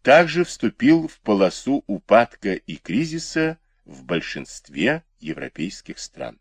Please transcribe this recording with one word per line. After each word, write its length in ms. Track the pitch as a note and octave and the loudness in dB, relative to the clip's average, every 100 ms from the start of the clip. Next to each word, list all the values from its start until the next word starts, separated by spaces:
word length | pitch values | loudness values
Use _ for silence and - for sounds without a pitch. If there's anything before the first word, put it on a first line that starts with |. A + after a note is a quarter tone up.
также 440 | - D3+ E3 E3 F3 | 6 6 6 0 -2
вступил 640 | - A2+ - C#3 E3 D#4+ | -2 -6 0 4 4 2
в 100 | - | -8
полосу 640 | - G2+ F#2 - - C#3 - | -2 2 2 0 -4 -4 -4
упадка 680 | G2 - A2 A#2 _ G2+ | -10 4 4 4 _ -6
и 240 | F#2 - D#2+ | -6 -10 -16
кризиса 800 | - G2 D#3+ D#3+ - D#3+ D#3+ E3 _ _ | -6 -4 -4 -8 -8 -4 -4 -6 _ _
в 200 | _ - | _ -20
большинстве 1000 | - E2+ - - C2 - _ C#2+ G2+ D#3 _ _ | -6 -6 -6 -12 -14 -20 _ -4 -2 -2 _ _
европейских 800 | - - - - G2 - - - | -12 -12 -12 -10 -10 -10 -18 -18
стран. 400 | - - B1 _ | -18 -14 -14 _